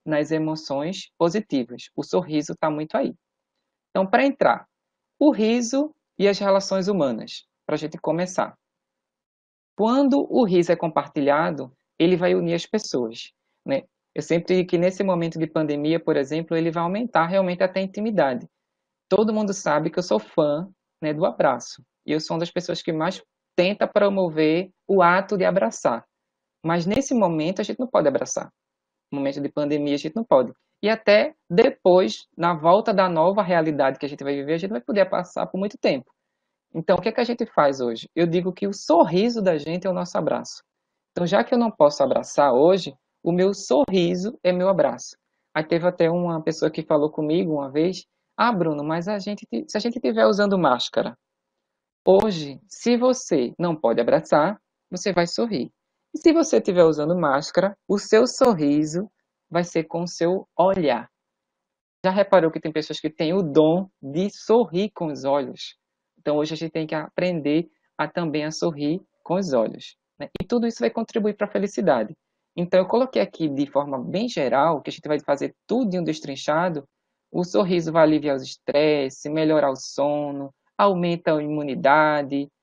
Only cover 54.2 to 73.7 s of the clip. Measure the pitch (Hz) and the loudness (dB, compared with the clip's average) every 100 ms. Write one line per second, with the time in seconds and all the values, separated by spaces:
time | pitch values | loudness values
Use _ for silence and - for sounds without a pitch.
54.2 | 156 156 160 208 _ _ _ 180 208 175 | 2 2 2 -2 _ _ _ -8 -2 0
55.2 | 175 - 233 202 - _ _ _ _ 311 | -2 -2 -4 -4 -8 _ _ _ _ 0
56.2 | 339 330 311 226 214 180 165 151 151 180 | 4 4 2 0 2 4 4 4 0 0
57.2 | 156 135 - - 190 202 - 202 - 214 | 0 0 -2 0 0 -2 -4 -4 2 4
58.2 | 247 - 254 180 143 147 151 165 208 _ | 4 2 2 4 2 0 0 -4 -8 _
59.2 | _ _ _ 170 175 - - 170 175 - | _ _ _ -4 -2 -2 -4 -4 -6 -2
60.2 | 170 190 - - 185 190 147 120 - _ | -2 -2 -4 0 2 2 0 -2 -4 _
61.2 | _ _ _ _ _ _ _ _ 185 196 | _ _ _ _ _ _ _ _ -2 0
62.2 | 196 185 160 160 160 156 151 151 156 - | 4 4 4 0 -6 -6 -6 -6 -8 -4
63.2 | 160 185 165 143 156 175 190 _ 135 147 | -2 0 2 4 4 2 -2 _ -8 -4
64.2 | 196 - - 226 190 170 208 - 165 135 | -4 -4 0 0 0 -2 -4 -6 -8 -6
65.2 | 139 143 127 - - - _ _ _ _ | -2 -2 -4 -10 -16 -20 _ _ _ _
66.2 | - 147 156 156 165 160 156 160 151 - | -4 -2 -2 -6 -8 -6 -6 -6 -6 -4
67.2 | 180 175 143 156 165 _ _ - 151 - | -2 -2 0 0 -2 _ _ -6 -6 -4
68.2 | 165 147 151 156 175 147 147 180 - _ | -4 -2 -6 -4 -4 -2 -4 -4 -8 _
69.2 | - 180 185 127 110 - - - _ - | -6 -4 0 0 -2 -6 -18 -20 _ -18
70.2 | 143 - - 240 233 - 226 233 226 - | -12 -10 -4 -2 -2 -2 -2 -2 -4 -2
71.2 | 208 202 202 202 196 - 180 127 107 - | -2 -2 -4 -2 -4 0 2 2 0 -10
72.2 | _ _ _ - 175 185 185 226 254 233 | _ _ _ -6 0 2 2 0 0 0
73.2 | 196 - 160 135 143 | -2 -2 -2 -2 -2